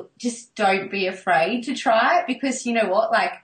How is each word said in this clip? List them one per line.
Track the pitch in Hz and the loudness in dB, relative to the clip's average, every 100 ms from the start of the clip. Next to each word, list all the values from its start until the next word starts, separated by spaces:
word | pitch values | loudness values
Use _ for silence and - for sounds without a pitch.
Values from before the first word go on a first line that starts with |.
| - - | -6 -6
just | 240 - - | -6 -6 -10
don't | - 196 196 - | 0 2 2 -2
be | 196 185 | -4 -4
afraid | 190 - 170 170 240 | -4 0 2 2 -2
to | 233 | -4
try | 247 254 220 262 349 | -2 2 4 4 2
it | - | 0
because | 254 277 233 | -4 -4 -4
you | 240 | -2
know | 233 202 | 0 2
what? | 196 - | 2 2
Like, | - - - | 2 0 -4